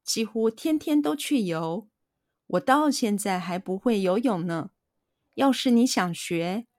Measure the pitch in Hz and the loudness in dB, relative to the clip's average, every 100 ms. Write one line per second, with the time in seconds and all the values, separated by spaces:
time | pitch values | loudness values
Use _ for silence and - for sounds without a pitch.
0 | - 220 214 226 220 226 320 311 330 294 | -6 -4 -4 0 -2 -2 -2 -2 2 2
1 | 294 302 - 277 185 160 165 185 - _ | 2 -2 -2 0 0 -2 -4 -6 -8 _
2 | _ _ _ _ - 180 185 285 302 277 | _ _ _ _ -4 -2 4 4 4 2
3 | 220 202 202 180 175 180 - 190 247 214 | 0 0 -2 -4 -4 -6 -6 -2 0 2
4 | 185 196 254 185 175 165 - - _ _ | 2 2 0 0 -2 -6 -8 -14 _ _
5 | _ _ _ - 269 247 262 233 254 - | _ _ _ 0 2 2 4 4 4 2
6 | 180 170 - 170 170 208 - | -2 -4 -4 -2 -2 -6 -8